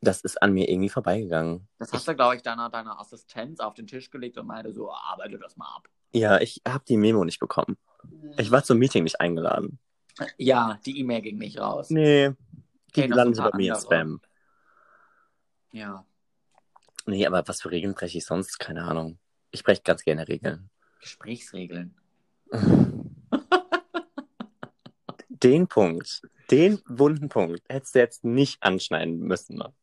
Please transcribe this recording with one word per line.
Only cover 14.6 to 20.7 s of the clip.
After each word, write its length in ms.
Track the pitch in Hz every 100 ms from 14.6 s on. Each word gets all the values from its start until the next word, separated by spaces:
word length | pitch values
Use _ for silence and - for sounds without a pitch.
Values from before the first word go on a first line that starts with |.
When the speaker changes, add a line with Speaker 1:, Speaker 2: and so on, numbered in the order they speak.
| _ _ _ _ _ _ _ _ _ _ _
Speaker 2:
Ja. 320 | 113 107 95 95 _ _ _ _ _ _ _ _ - -
Speaker 1:
Nee, 200 | 98 98
aber 220 | 90 -
was 140 | 98
für 80 | 98
Regeln 240 | 90 95
breche 240 | 95 90 87
ich 80 | -
sonst? 320 | 87 95 -
Keine 260 | - 80
Ahnung. 340 | 85 80 80 82 _ _ _ -
Ich 80 |
breche 160 | - 98
ganz 220 | - 82
gerne 240 | - 78 78
Regeln. 400 | 80 80 78 95